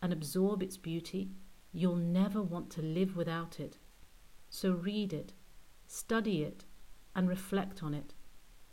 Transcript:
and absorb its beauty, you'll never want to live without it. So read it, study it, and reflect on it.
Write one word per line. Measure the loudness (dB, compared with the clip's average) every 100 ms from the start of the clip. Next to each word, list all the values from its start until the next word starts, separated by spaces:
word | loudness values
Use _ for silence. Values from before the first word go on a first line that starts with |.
and | 0
absorb | 0 0 4 4 4
its | -2 -4
beauty, | -4 -4 -2 -4 -4 -8 -12 -18 -8
you'll | 2 4 6
never | 4 6 6 4
want | 0 -2 -4
to | -4
live | 0 2 2 2
without | 0 0 -4 -6
it. | -8 -10 -20 -20 -20 -20 -20 -18 -12
So | -2 2
read | 2 2 0 0
it, | -2 -6 -14 -18 -18 -18 -20 -14
study | -10 0 0 2 2
it, | 0 -4 -14 -14 -14 -14 -6
and | 2 4
reflect | 2 2 0 0 -4
on | -2
it. | -2 -4 -12 -12 -14 -18 -18 -18